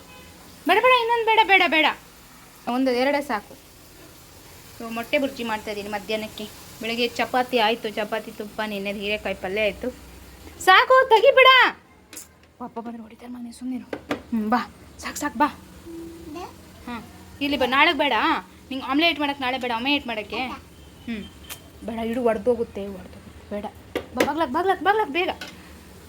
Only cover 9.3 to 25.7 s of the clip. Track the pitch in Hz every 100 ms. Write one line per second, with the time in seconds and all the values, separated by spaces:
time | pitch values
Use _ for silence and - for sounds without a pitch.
9.3 | 196 185 202 214 185 240 247 - - -
10.3 | - - - - 381 494 523 523 440 480
11.3 | 508 523 523 427 - - - - - -
12.3 | _ - - 247 233 233 233 220 226 240
13.3 | 247 240 233 247 254 - - - - -
14.3 | 226 208 247 - - - - - 254 294
15.3 | - 294 - - - - - - - 330
16.3 | 302 427 - - - - 233 - - -
17.3 | - 285 285 247 269 311 294 285 220 294
18.3 | 254 - - - 262 247 277 339 285 285
19.3 | 277 254 262 247 226 262 285 254 220 208
20.3 | 208 269 277 - - - - - 220 185
21.3 | - - - - - 202 226 226 233 233
22.3 | 214 220 233 233 - 196 185 185 - -
23.3 | - - 208 208 - - - - 240 262
24.3 | 302 311 294 370 359 349 427 359 294 370
25.3 | - - - -